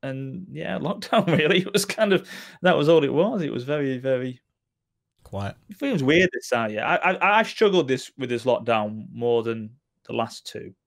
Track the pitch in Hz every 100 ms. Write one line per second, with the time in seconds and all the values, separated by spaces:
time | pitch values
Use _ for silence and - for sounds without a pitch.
0 | 139 135 135 156 185 139 - - 147 202
1 | - 226 202 233 151 180 185 202 - -
2 | 214 185 - - - - 180 156 147 165
3 | 139 131 190 247 156 - 123 151 139 127
4 | 135 127 127 127 _ _ _ _ _ _
5 | _ _ - 98 101 - _ 208 277 214
6 | 131 160 185 123 - 120 110 107 123 175
7 | 180 185 185 208 220 - 214 190 139 127
8 | - - 127 120 123 117 117 113 107 107
9 | 104 113 120 117 113 113 110 120 _ _
10 | _ 117 113 - - 113 113 -